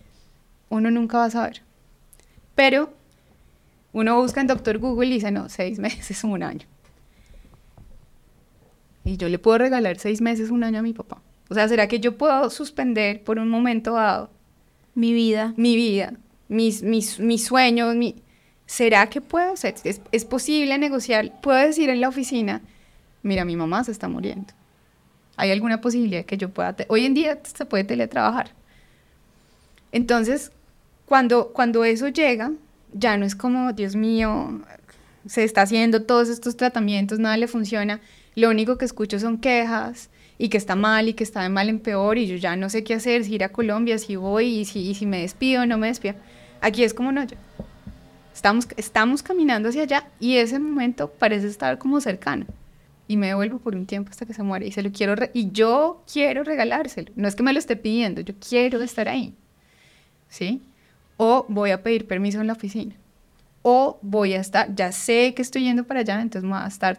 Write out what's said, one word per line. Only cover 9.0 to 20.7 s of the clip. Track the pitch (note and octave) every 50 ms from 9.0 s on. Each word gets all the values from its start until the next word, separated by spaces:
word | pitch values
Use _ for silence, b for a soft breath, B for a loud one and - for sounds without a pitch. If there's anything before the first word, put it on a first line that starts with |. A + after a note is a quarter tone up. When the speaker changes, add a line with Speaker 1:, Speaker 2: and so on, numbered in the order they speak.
| -
Speaker 1:
Y | - F#3+
yo | F3 F3+ E3+
le | F3 F3
puedo | - A3+ A3 A3+
regalar | B3 C4 C4 B3 A3 F#3 F3 -
seis | - G#3 G#3+ G#3+
meses, | A3+ A#3 A#3 A3 A3 A3
un | A#3+ A#3+ A3+
año | A3+ A3 G#3+
a |
mi | A3+ A#3
papá. | A3+ A3+ - - - - _ _ _ _ _ -
O | F#3+
sea, | G#3+ G#3+ A3
¿será | A#3+ A3 G#3 G3+
que | A#3 A3
yo | G#3+ A#3+ A#3 -
puedo | D4 D#4 C4+ C4+ C#4+ A3+
suspender | - - D4 - - - C4 B3 A3+ G#3+ G#3 G3+ G#3 G#3 -
por | - A3 A3
un | A3+ A3+
momento | A3+ A#3 B3 A#3+ A3+ A3 A3+ A3+ A#3
dado | A3+ A3 G3+ - - G#3+ - - _ _ _ _ _ _ _ _ _ _ _ -
Speaker 2:
Mi | A#3+ A3+ A#3 A#3
vida. | A#3 A3+ A3+ G#3+ G#3+ A3 A3+ A3+
Speaker 1:
mi | A#3 A#3 A#3+ A#3
vida, | A3+ A#3+ A3 G3 G3 F3+ F#3 A#3+ - - _ _ _ _ -
mis, | G#3 A3 A3+ A3+ G3+ G#3
mis, | - G#3 A3+ A3 G#3+ - - -
mis | G#3+ A#3 A#3 A3+ A#3
sueños, | - B3 C4 B3+ A#3+ A#3 A#3 A#3 A#3 A#3
mi, | A#3+ A#3+ G#3+ - - b b b b b b b b b
¿será | b - - A#3+ A3+ A3 G3 G#3+ G3+
que | - C#4
puedo? | C#4+ - - E4+ F4 F#4
O | F#4+
sea, | - - A3+ A3+ - -
¿es, | F3 G3+ - - -
es | - A3+ A3
posible | A3 B3 B3+ - D4+ D4+ D4+ C#4+ C4+